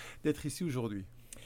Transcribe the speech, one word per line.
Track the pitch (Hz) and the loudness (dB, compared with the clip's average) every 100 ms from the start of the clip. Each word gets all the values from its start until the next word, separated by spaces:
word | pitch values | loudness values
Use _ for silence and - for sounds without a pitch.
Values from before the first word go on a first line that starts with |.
| - - | -12 0
d'être | 151 147 151 | 4 4 2
ici | - | 0
aujourd'hui. | 175 127 113 101 92 - - - | 2 2 2 0 -4 -10 -14 -14